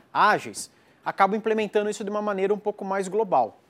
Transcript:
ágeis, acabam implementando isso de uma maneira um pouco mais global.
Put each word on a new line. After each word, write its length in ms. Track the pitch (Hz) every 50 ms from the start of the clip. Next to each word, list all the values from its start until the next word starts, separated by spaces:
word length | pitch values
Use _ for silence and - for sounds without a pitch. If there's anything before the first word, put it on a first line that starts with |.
| _ _
ágeis, 580 | - 151 190 208 196 151 - 113 98 - - - _ _ _ _ _ _
acabam 360 | - 160 - - 196 190 214 214
implementando 500 | 214 220 220 220 214 196 - 214 208 214
isso 160 | 202 - 208
de 60 | 202
uma 100 | 208 208
maneira 320 | 208 208 202 190 196 196
um 60 | 208 190
pouco 260 | - 208 208 - 208
mais 240 | 190 190 196 185 190
global. 520 | 180 214 220 180 160 131 113 98 - _ _